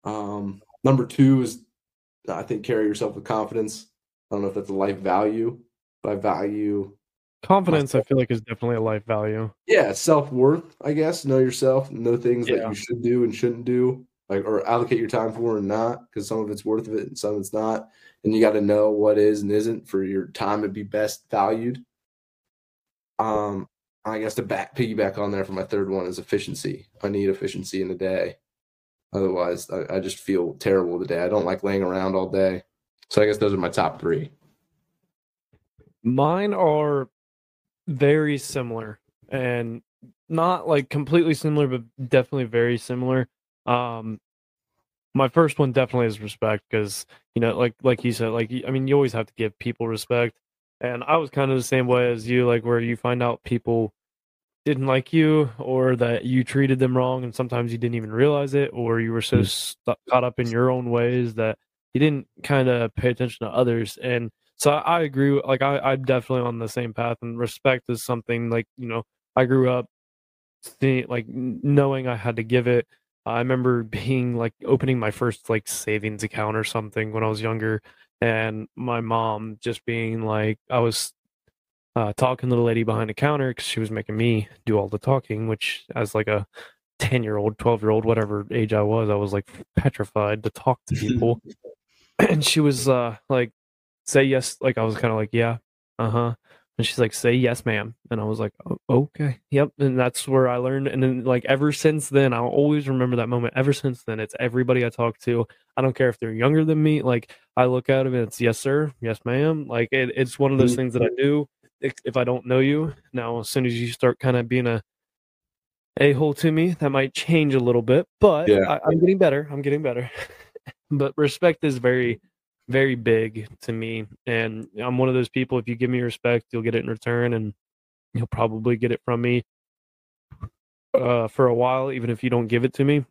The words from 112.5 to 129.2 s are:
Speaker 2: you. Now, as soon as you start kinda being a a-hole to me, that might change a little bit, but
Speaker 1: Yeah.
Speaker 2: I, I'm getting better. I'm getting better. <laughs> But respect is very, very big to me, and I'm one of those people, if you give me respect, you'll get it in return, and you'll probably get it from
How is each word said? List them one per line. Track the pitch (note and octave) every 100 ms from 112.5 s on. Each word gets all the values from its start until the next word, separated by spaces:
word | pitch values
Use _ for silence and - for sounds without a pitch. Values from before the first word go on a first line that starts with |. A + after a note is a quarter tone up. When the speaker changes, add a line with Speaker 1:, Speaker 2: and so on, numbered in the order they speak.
| B2+
Speaker 2:
you. | C3+ D3 D#3+ - _
Now, | B2+ A#2 A#2
as | G#2+
soon | C3+ B2+
as | A#2
you | A#2+
start | - B2+ -
kinda | C3 B2
being | A#2 B2+ B2
a | A2+ - _ _ _ _ _ _ _ _ _ _ -
a-hole | C#3+ C3+ D3+
to | C#3+ E3
me, | D#3 F3 E3+
that | D3
might | C3+ C3+
change | - - E3 D3+
a | C3+
little | A#2+ A#2+
bit, | A2+ C#3 F#3 _
but | G3+ D3+ E3
Speaker 1:
Yeah. | G2
Speaker 2:
I, | F#2 G2
I'm | D#3 D#3+
getting | F3+ G3
better. | F3 C#3 D3+
I'm | C#3+
getting | C#3 C#3+
better. | D3 A#2+ B2
<laughs> | - - - - - - _ _
But | C#3+ C3+ -
respect | C#3+ - F3 D#3+
is | D#3 B2+
very, | B2 B2+ A#2+ A2 _ _ _ _ -
very | C3 C3+
big | A#2+ A2+ A2+ A2+ A2 G#2+ -
to | -
me, | A2+ A2+ A2+ G#2+ - -
and | A#2 A2+ A2 A2+ G#2
I'm | B2 B2+
one | C3
of |
those | B2+ A#2+
people, | C3 B2+ B2+
if | A2+
you |
give | A#2 B2
me | B2
respect, | B2 - A#2+ A#2+ _
you'll | A#2
get | A2+
it | A#2
in | -
return, | A2 A#2+ A#2+ A#2+
and | A2+ A2 - _ _ _ _ _
you'll | A2+ A#2
probably | - A2+ A2 A#2 A#2+
get | A#2+
it | A#2
from | - A#2+